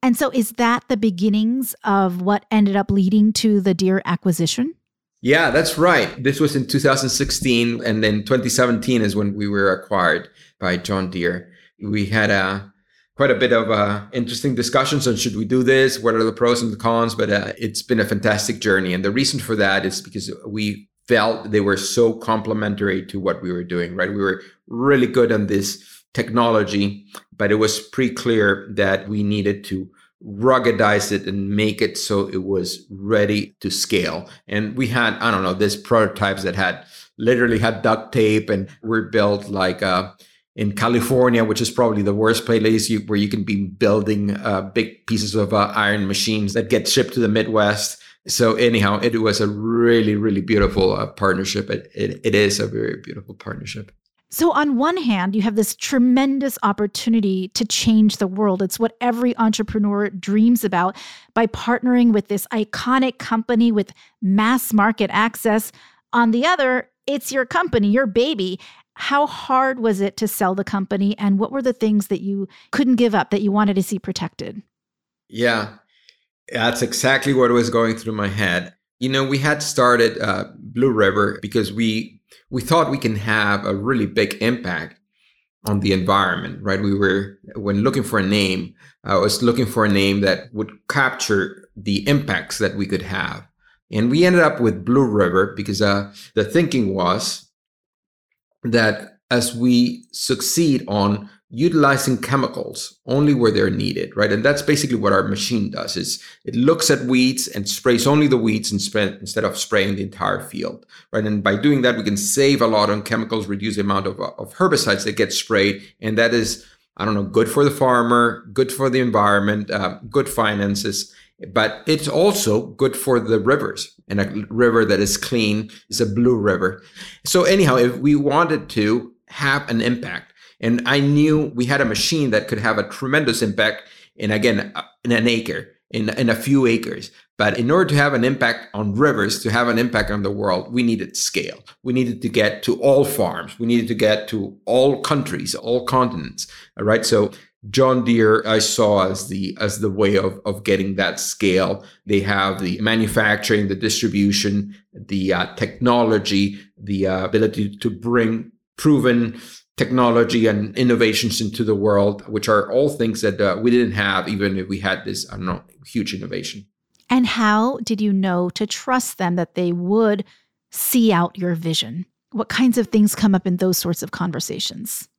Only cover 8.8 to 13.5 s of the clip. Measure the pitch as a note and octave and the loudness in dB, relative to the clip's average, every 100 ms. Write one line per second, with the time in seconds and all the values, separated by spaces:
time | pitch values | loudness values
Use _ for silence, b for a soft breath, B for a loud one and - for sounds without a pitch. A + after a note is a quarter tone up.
8.8 | A#2 B2+ G#2+ G2+ G#2 G2+ G2+ G2+ G2 F#2+ | 0 0 2 0 -2 -4 -4 0 2 0
9.8 | - G2+ F2 D#2+ - b b b F#2 F2+ | -2 0 2 0 -4 b b b -4 -4
10.8 | F2+ G2 F#2 F2+ E2+ F2+ - b b _ | -2 -4 -2 -2 -2 -4 -10 b b _
11.8 | G#2 G#2 G2 A2 G#2+ G2+ F#2+ G2 G2+ _ | -6 -4 -2 0 2 2 0 -4 -8 _
12.8 | _ _ _ _ C#3 G#2+ B2+ | _ _ _ _ 2 2 2